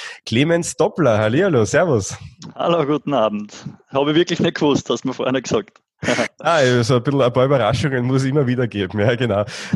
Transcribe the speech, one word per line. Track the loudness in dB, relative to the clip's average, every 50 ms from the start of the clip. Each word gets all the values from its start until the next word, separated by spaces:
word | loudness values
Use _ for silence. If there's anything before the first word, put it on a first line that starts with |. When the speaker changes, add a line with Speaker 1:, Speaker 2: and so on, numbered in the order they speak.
| -16 -16 -18 -16 _
Speaker 1:
Clemens | -2 0 0 2 2 2 0 -2 -4 -2
Doppler, | -2 -2 0 0 2 2 2 4 4
hallihallo, | 2 2 2 2 2 2 2 2 2
servus. | 2 2 2 2 2 2 0 -2 -4 -8 -14 -16 -18 -20 -20 -20 -18 -10
Speaker 2:
Hallo, | -4 -2 0 0 0 0
guten | 0 -2 -2 -2 -2 0
Abend. | 0 0 0 0 -4 -8 -10 -14 -18 -16 -18 -18 -18 _ _
Hab | -2 0 0 2
ich | 2
wirklich | 2 2 0 0 -2
nicht | -2 -2 0
gewusst, | 0 2 2 2 0 0 -2
hast | -4 -4 -4
du | -6
mir | -6
vorher | -4 -4 -2
nicht | -2 -2 -2
gesagt. | -2 -2 -2 -2 -6 _ _ _ _ _ _ -4
<laughs> | -2 -2 -2 -2 -4 -6 -4 -2
Speaker 1:
Ah, | 0 2 4 4 4 4 2 2
so | 2 2
ein | 2 2
bisschen, | 0 0 2 2
ein | 2 2
paar | 2 2
Überraschungen | 2 2 2 2 2 0 0 0 -2 -2 -2 0
muss | 0 0 0 0
es | 0
immer | 0 0 0 0
wieder | 0 0 -2
geben, | -2 -2 -4 -4 -2 -2 0
ja, | 2 2 2
genau. | 0 0 0 0 0 -2 -2 -6 -12 -6 -4 -2